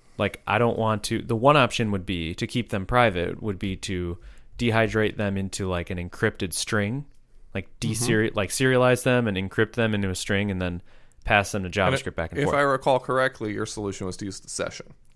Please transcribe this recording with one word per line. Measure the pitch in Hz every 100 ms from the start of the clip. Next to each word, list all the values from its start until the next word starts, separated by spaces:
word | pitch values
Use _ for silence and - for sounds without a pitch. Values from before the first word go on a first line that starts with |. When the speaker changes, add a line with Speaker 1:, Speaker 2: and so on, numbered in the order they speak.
| - -
Speaker 1:
like, | 104 - -
I | 104
don't | 117 110
want | 110 107
to, | - 113
the | 113 113
one | 131 147
option | 120 - 110
would | 101 87
be | 90 80 90
to | 120
keep | 127 110
them | 104 95
private, | 123 117 87 85 87
would | 107 92
be | 98 92
to | - 92 87 87 - - - -
dehydrate | 120 110 113 110 107 -
them | 101 98
into, | 98 - 95
like, | 87 87
an | 90
encrypted | 87 - 110 - 95
string, | - - 107 101 131 147 - - - -
like, | 98 - -
Speaker 2:
Mm-hmm. | 113
Speaker 1:
deseri-, | 113 120 110 110 107
like, | 95
serialize | - 131 127 127 123
them | 131 123 117
and | 95
encrypt | 95 - 107
them | - 113 104
into | 98
a | 92
string | - 98 104
and | 92
then | 90 87 - - - -
pass | - 107 98
them | 107
to | 92
Speaker 2:
And |
Speaker 1:
JavaScript | 92 92 135 - 85
back | 82
and | 85
Speaker 2:
if | -
Speaker 1:
forth. | 143
Speaker 2:
I |
recall | 143 131 147 131
correctly, | - 127 131 131 110
your | 104 107
solution | - 101 95 95
was | -
to | 104
use | 92
the | -
session. | - 85 - - - -